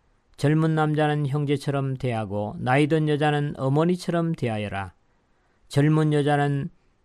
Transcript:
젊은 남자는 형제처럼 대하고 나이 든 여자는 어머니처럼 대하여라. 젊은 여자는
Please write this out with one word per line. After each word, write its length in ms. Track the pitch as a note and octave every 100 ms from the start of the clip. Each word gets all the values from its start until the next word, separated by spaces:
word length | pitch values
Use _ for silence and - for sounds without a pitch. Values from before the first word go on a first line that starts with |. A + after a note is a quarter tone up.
| _ _ _ -
젊은 380 | C#3+ D#3 D#3+
남자는 540 | D#3 D3+ D3+ D3+ D3 C#3+
형제처럼 680 | D3 C#3+ C#3+ - C#3 C3+ C3
대하고 600 | B2+ A2+ G#2+ G2+ G#2 -
나이 300 | A#2+ C3+ D3+
든 200 | D#3+ D#3
여자는 460 | D3 D3+ D3 D3 -
어머니처럼 760 | C3+ C#3+ E3 F3+ - E3+ E3
대하여라. 600 | D#3+ - A2 G#2 G2 F#2+ - _ _ _ _ _ _ _
젊은 440 | C#3+ D3 D#3 D#3
여자는 580 | D3 C#3+ C#3+ C#3+ C#3+ C#3+ - _ _